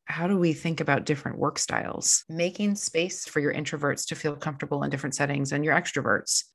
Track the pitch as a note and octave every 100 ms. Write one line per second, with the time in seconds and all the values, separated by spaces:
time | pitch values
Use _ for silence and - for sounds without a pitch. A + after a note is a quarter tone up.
0 | - D#3 F3+ G3 F3 D3 E3+ D#3 D#3 C#3
1 | - C#3+ - - D3 - - - - -
2 | - - - E3 F3+ - G#3 G3+ - E3
3 | F3+ - - D3+ D3 - D3 D3 C#3+ C3
4 | - D#3 D3+ C#3+ D#3 C#3 D3 C#3+ C#3 C#3
5 | C#3 - C#3+ C#3+ C#3 C#3+ D3+ D3+ F3 C#3+
6 | A2+ G2+ - - -